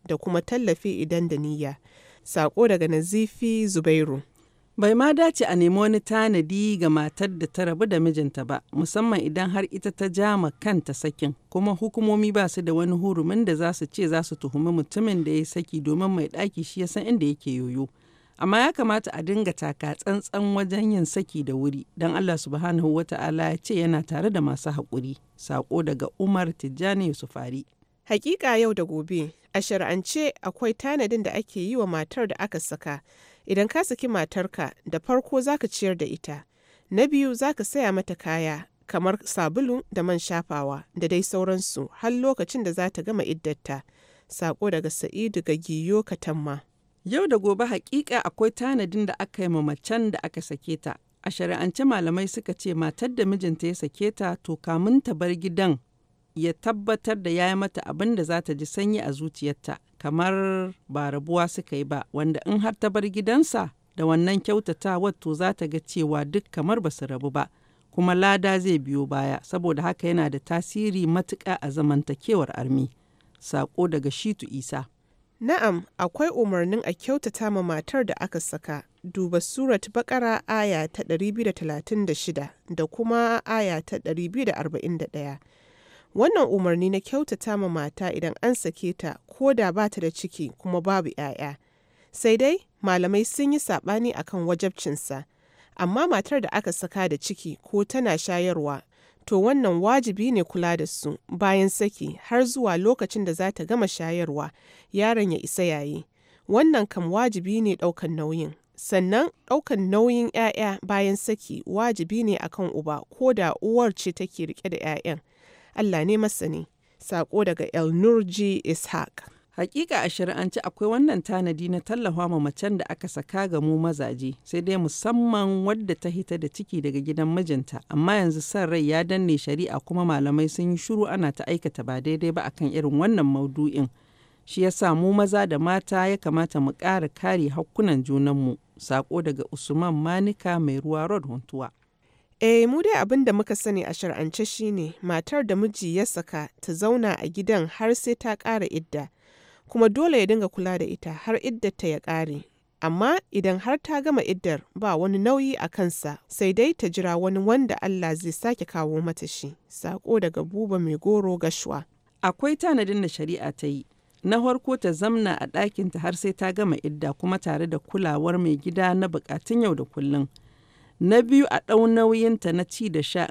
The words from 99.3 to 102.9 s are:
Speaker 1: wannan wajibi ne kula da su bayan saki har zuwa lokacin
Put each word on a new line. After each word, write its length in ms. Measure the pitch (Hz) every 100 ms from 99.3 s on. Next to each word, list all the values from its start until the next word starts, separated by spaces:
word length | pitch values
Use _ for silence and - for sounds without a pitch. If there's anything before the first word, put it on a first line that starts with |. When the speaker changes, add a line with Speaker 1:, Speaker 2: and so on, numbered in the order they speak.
| 196
Speaker 1:
wannan 400 | 208 277 220 170
wajibi 500 | 202 262 240 196 233
ne 120 | 226
kula 340 | 170 180 170 175
da 80 | -
su 320 | - 147 - -
bayan 420 | 175 202 190 190
saki 500 | - 208 - 147 156
har 200 | - 240 247
zuwa 320 | 262 220 170
lokacin 480 | 202